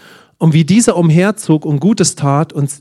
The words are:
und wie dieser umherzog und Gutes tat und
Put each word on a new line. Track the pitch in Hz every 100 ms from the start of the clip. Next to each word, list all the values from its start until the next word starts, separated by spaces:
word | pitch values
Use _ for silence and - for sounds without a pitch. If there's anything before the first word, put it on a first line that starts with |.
| - - _ _
und | 160
wie | 151
dieser | 151 208 240 175
umherzog | 170 156 196 208 - 156 160
und | 143
Gutes | 170 220 175 -
tat | 143 143 156
und | 151 143 -